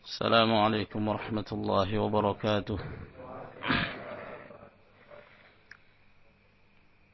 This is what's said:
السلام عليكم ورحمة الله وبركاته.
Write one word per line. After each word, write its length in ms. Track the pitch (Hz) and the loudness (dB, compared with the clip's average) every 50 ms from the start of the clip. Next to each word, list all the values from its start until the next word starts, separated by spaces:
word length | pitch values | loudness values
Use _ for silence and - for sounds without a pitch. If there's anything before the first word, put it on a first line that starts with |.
| _ - | _ -12
السلام 440 | - - - 107 110 117 113 113 113 | -8 -2 2 4 6 6 6 6 6
عليكم 540 | 107 104 110 110 107 98 - - 113 104 107 | 6 6 4 4 2 -2 -2 -4 -2 0 0
ورحمة 400 | 104 - - 107 110 107 104 - | 0 -2 -4 -4 -4 -4 -4 -4
الله 460 | 110 107 104 104 101 98 95 98 107 104 | -6 -4 0 2 2 4 4 2 2 0
وبركاته. 800 | 104 107 104 107 104 101 98 - - 107 107 104 - - 107 92 - - - - - - - - - - - - - - - - - - - - - - - - - - - - - - - - - - - - - - _ - - _ - - - - - - - - - - - - _ - _ - - - - - _ _ _ - - - - - _ _ _ _ _ _ _ _ _ - _ _ _ _ _ _ | 0 2 2 2 2 2 0 0 0 2 2 2 0 -2 -6 -6 -6 -8 -10 -12 -14 -16 -16 -18 -16 -14 -12 -12 -14 -14 -14 -8 -2 0 0 0 0 -2 -6 -10 -10 -12 -10 -12 -12 -12 -14 -14 -16 -18 -18 -20 -20 -20 _ -20 -20 _ -20 -20 -20 -20 -20 -20 -20 -20 -20 -20 -20 -20 _ -20 _ -20 -20 -20 -20 -20 _ _ _ -20 -20 -20 -20 -20 _ _ _ _ _ _ _ _ _ -20 _ _ _ _ _ _